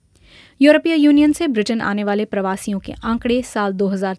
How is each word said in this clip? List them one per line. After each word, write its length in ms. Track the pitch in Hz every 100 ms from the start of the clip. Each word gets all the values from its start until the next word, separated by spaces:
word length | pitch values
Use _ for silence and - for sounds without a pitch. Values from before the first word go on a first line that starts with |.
| _ _ _ - - _
यूरोपीय 320 | 285 302 330
यूनियन 380 | 320 294 294 294
से 160 | 294 339
ब्रिटेन 320 | 214 208 226
आने 240 | 202 208
वाले 200 | 202 202
प्रवासियों 560 | 208 202 190 185 - 196
के 120 | - -
आंकड़े 380 | 226 233 240 247
साल 300 | 247 220 202
दो 140 | 196 196
हज़ार 300 | 196 190